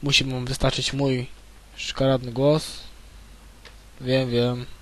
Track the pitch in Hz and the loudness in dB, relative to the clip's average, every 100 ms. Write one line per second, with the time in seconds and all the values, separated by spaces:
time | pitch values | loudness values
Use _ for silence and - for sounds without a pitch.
0 | 143 139 135 127 123 135 139 - 131 139 | 2 2 2 -2 -4 0 0 2 -2 0
1 | 139 131 127 - - - - - - - | 2 0 -2 -10 -20 -20 -20 -12 -10 0
2 | 135 131 123 117 139 156 - - - - | 2 2 0 2 4 4 0 -12 -14 -18
3 | - - - - - - - - - - | -20 -20 -20 -20 -20 -20 -20 -20 -20 -10
4 | 127 131 131 120 120 123 120 - | 0 2 2 2 2 0 -6 -14